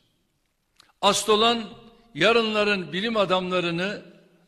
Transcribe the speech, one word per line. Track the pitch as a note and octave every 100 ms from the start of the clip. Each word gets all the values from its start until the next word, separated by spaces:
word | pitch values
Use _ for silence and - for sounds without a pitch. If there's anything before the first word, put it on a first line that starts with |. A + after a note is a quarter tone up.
| _ _ _ _ _ _ _ _ _ _
Asıl | G3 G3 -
olan | G#3 A3+ A#3 G#3 - - - _
yarınların | C#3+ F#3+ A#3 A3 G#3+ G#3 G3+ D#3+
bilim | E3+ A3+ A3
adamlarını, | F#3 F#3 F3+ F3+ F3 E3+ F#3+ G#3 - - _ _